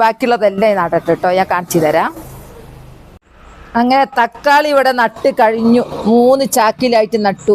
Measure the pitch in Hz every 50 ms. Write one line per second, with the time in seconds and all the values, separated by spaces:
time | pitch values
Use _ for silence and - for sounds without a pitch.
0 | 226 226 220 226 262 247 240 226 208 202 196 190 208 220 208 190 175 170 170 165
1 | - - 165 - - 185 180 185 185 - 185 175 180 - - 170 160 151 151 160
2 | 190 277 330 - - - - - - - - - - - - - - - - -
3 | - - - - _ _ _ - - - - - - - - 233 240 247 262 269
4 | 269 262 - - 233 226 - - - 285 285 294 302 302 285 277 254 254 254 247
5 | 233 226 233 - - 277 - - 240 220 226 226 226 226 233 240 233 - - -
6 | - 196 226 240 240 247 262 277 277 - - 247 220 214 220 - 254 254 233 226
7 | 220 - - 220 208 202 190 - - - 208